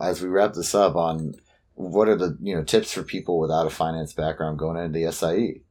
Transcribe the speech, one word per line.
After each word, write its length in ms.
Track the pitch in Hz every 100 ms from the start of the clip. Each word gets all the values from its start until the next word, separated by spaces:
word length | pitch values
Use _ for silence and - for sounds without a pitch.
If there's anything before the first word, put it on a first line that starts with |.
as 200 | 90 82
we 60 | 92
wrap 240 | 95 104
this 200 | 87 85
up 220 | 101 95 80
on 380 | 82 80 76 - _ _ _ -
what 320 | 92 95 110
are 60 | 101
the, 200 | 87 76
you 140 | 98 87
know, 80 |
tips 280 | 76 110 -
for 100 | 98
people 360 | 80 95 87 85
without 280 | 78 78 80
a 20 |
finance 420 | - 82 80 76
background 440 | - 78 80 78 76
going 200 | 80 82
into 200 | 85 80
the 80 | 82
S 160 | 80
I 140 | 80 92
E? 260 | 110 - _